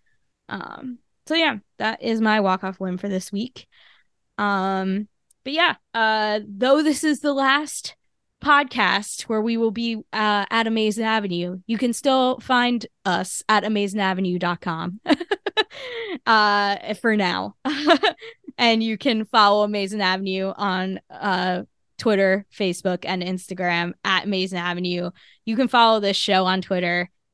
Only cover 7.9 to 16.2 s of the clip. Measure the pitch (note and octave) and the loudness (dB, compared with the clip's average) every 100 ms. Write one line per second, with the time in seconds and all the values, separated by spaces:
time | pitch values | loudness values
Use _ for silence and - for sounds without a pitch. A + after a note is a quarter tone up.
7.9 | - _ _ _ _ D4 C#4+ C#4 A#3+ F#3+ | -16 _ _ _ _ 2 4 4 2 2
8.9 | G3 G#3 - - A3 A3+ A3+ A3+ G#3 A#3 | 2 -2 -10 -4 -2 0 0 0 0 -4
9.9 | A3 - G#3+ G#3+ G#3 G3 A3+ A3+ A3 G#3+ | -6 -6 -2 0 0 0 0 0 2 0
10.9 | G#3+ A3 A3 G3+ F3 F3 F#3 G3+ A3+ B3 | 0 0 0 0 -2 -4 -6 -4 -2 0
11.9 | A3+ C#4 C4 B3+ B3+ - B3 A#3+ A#3+ - | 0 2 4 4 0 0 2 2 0 -4
12.9 | - G3 F3 F#3+ - - G#3+ G#3+ G#3 G3+ | -6 -2 0 -2 -6 2 2 2 0 -2
13.9 | G#3 F#3+ F#3 F#3 F3+ F3 E3+ F3+ E3 F3 | 0 0 0 -2 0 -2 -2 -4 -4 -6
14.9 | G3+ - - E4+ F#4+ - - G#4 - C5 | -6 0 0 0 -6 -2 -4 -4 -6 -12
15.9 | A#4 A4 D4+ | -10 -8 -4